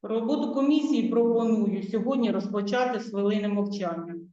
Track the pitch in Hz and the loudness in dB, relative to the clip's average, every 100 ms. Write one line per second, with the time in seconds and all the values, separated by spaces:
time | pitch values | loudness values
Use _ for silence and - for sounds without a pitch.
0 | - 226 226 294 294 269 285 294 - 233 | -2 -2 0 0 0 0 2 2 2 0
1 | 226 233 233 226 226 214 196 190 185 220 | 2 2 4 4 2 2 2 0 -2 -2
2 | 233 262 220 190 185 208 202 247 247 226 | 0 0 2 0 -2 -4 -2 0 0 -2
3 | - 202 202 208 208 202 202 202 180 165 | -4 -2 0 0 0 0 -2 -2 -4 -4
4 | 170 170 - | -8 -12 -14